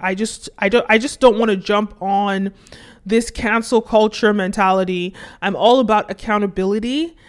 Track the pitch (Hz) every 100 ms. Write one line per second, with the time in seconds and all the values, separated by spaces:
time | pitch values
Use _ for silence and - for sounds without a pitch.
0 | 185 190 220 - - - 196 233 - 220
1 | 262 - 254 214 226 196 - 208 208 -
2 | 190 196 202 196 196 190 - - - -
3 | 196 226 233 - 226 226 226 233 233 220
4 | 214 - 220 208 185 208 190 190 185 180
5 | 180 - - - 190 147 202 254 220 214
6 | - 196 - 208 202 190 190 214 233 277
7 | 330 330